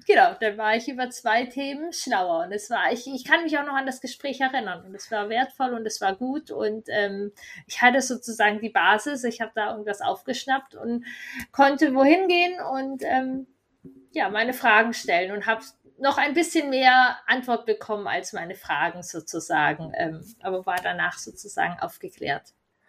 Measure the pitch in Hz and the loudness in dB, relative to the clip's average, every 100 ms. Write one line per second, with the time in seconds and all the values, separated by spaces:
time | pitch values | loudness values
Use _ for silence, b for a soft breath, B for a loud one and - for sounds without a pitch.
0 | - 330 180 185 220 208 214 226 240 254 | 4 6 6 4 -2 0 0 0 -2 -6
1 | 247 - 233 226 254 269 277 285 330 330 | -6 -4 0 0 0 -6 -6 -6 -8 -8
2 | - 208 180 165 175 202 - 220 175 247 | -2 0 0 -2 -2 -6 -4 0 0 0
3 | 269 262 262 320 330 294 285 269 262 254 | -4 -10 2 2 2 -2 -2 -4 -4 -8
4 | - - 285 254 262 262 208 175 190 196 | -12 -8 -8 -2 -2 -2 -4 -10 -12 -18
5 | - 214 208 226 262 - 254 233 220 - | -8 -6 -2 -2 -2 -2 -4 -4 -6 -2
6 | 196 190 254 285 - - 214 220 - 214 | -2 -2 -4 -4 -6 -4 -4 -4 -4 -2
7 | 202 196 202 - B B - - 247 262 | -2 -4 -8 -10 B B -14 4 6 6
8 | 247 240 - 220 214 208 220 202 170 214 | 0 -6 -8 0 2 2 0 4 4 4
9 | 294 277 240 220 220 - 214 220 208 202 | 2 -4 -6 -4 -6 -4 -4 -4 -6 -4
10 | - 190 - 247 - 269 269 - 226 240 | -4 -4 -6 -8 -2 -2 -2 -10 -6 -6
11 | 240 B B 262 B - 277 277 302 262 | -8 B B -14 B 4 4 6 2 6
12 | 269 349 381 349 359 359 - 262 269 269 | 6 6 6 4 2 0 -6 -4 -6 -6
13 | - 262 262 262 262 _ _ _ - - | 0 0 0 -6 -10 _ _ _ -20 -20
14 | _ 311 202 208 233 254 247 214 233 233 | _ -4 -2 0 -2 2 6 6 4 -2
15 | - 175 185 202 202 226 - _ _ _ | 0 0 0 -4 -2 -4 -4 _ _ _
16 | 269 262 285 285 330 330 285 262 254 254 | 0 2 2 2 2 0 0 4 6 8
17 | 254 - - 254 254 226 226 214 - 208 | 6 2 -2 -2 0 -2 0 -4 -2 -6
18 | 202 175 170 196 170 190 - 254 170 180 | -2 -4 -4 -10 -10 -12 -4 0 0 -2
19 | 170 165 - 165 - 156 147 151 160 - | -10 -12 -8 -10 -2 2 2 0 -6 -4
20 | 160 160 190 - 190 185 185 180 180 175 | -4 -4 -14 -10 -6 -4 -2 -4 -4 -2
21 | 170 - - - 208 - 170 175 175 - | -4 -4 -14 -16 -12 -4 -2 -2 -8 -10
22 | 175 - 143 139 - _ _ b | -16 -8 -6 -6 -6 _ _ b